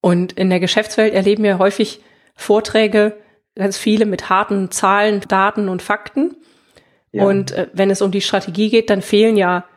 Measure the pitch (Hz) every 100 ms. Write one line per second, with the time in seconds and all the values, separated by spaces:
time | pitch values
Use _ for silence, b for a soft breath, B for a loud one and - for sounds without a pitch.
0 | 185 175 180 - 185 180 180 - 214 -
1 | 220 196 190 214 208 185 190 196 214 -
2 | b b b _ - 208 220 220 220 208
3 | 208 208 B B _ - 196 196 - 214
4 | 214 180 - 185 208 202 190 - 196 202
5 | 214 202 - 190 196 - 202 185 - 208
6 | - - 339 - b b b b b b
7 | b 208 196 196 196 - 180 175 196 190
8 | 196 196 - 196 - 175 214 226 220 202
9 | - 208 226 214 185 180 180